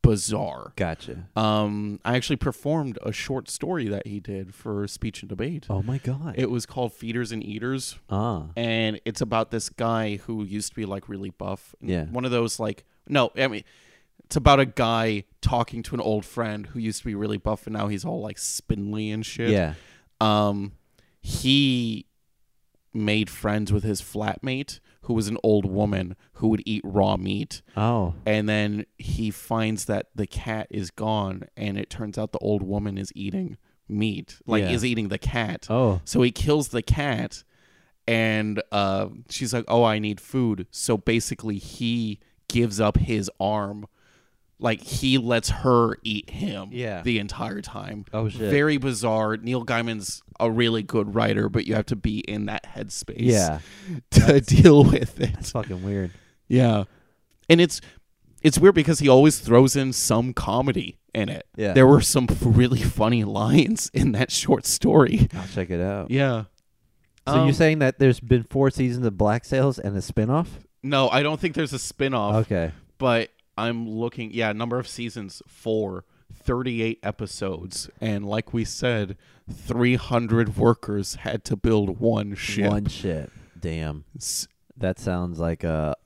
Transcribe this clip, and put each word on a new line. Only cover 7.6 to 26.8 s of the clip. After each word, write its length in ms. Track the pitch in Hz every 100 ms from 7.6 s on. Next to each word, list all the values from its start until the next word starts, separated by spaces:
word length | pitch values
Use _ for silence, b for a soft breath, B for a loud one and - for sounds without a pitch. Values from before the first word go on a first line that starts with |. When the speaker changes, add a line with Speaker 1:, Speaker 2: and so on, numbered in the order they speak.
| 120 131 - - -
Speaker 2:
Ah. 380 | 98 113 95 78 82
Speaker 1:
And 440 | 117 113 110 107 -
it's 160 | 110
about 300 | 120 113 113
this 180 | 113 -
guy 480 | - 117 113 107 101
who 260 | - 110
used 260 | 101 104 -
to 60 | -
be, 100 | 104
like, 240 | 98 -
really 200 | 101 98
buff. 440 | - 95 98 - -
And 80 | -
Speaker 2:
Yeah. 160 | 90 80
Speaker 1:
one 200 | 123 127
of 60 |
those, 280 | 120 117 -
like, 260 | 110 104 _ _ -
no, 240 | 143 117 -
I 100 | 131
mean, 160 | 107 - b b b b _ -
it's 100 | 156
about 240 | 139 139
a 60 | 131
guy 580 | - 117 113 113 104 - _
talking 400 | - 120 117 120
to 120 | 110 127
an 60 |
old 220 | - 107 101
friend 420 | - 113 104 98
who 120 | 123
used 200 | 110 104
to 60 | 123
be 100 | 101
really 220 | 104 104
buff 280 | 107 107 -
and 80 | 107
now 120 | 104
he's 180 | 101 -
all, 160 | 180
like, 160 | 107 104
spindly 720 | - - - 101 101 107 107
and 140 | 107 110
shit. 240 | - 117
Speaker 2:
Yeah. 240 | 104 82 80 B B B _
Speaker 1:
Um, 520 | 110 107 104 101 101 - _ _ _ _
he 840 | - - 131 139 139 127 117 110 - _ _ _ _ _ _ _ _
made 360 | 110 104 107 104
friends 420 | - 107 104 101
with 120 | 101
his 180 | 107 98
flatmate, 800 | - 104 104 - 131 131 143 - b b
who 100 | -
was 140 | 113 104
an 100 | 113
old 220 | 113 104 95
woman 500 | 95 104 98 90 92 b
who 160 | - 110
would 120 | 110 -
eat 160 | 107